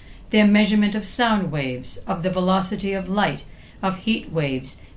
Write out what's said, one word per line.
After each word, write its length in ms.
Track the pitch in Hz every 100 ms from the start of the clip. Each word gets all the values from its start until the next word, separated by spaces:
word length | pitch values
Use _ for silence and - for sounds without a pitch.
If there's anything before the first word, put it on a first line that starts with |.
| - - -
Their 160 | 214 208
measurement 480 | 208 214 214 208 214
of 100 | 214
sound 460 | - 233 214 170
waves, 460 | 147 131 127 131 - -
of 160 | 170
the 80 | 180
velocity 640 | 185 180 190 185 202 196
of 140 | 196 180
light, 380 | 202 175 139 - - - -
of 140 | 190 185
heat 340 | - 220 -
waves, 460 | 160 139 131 131 - -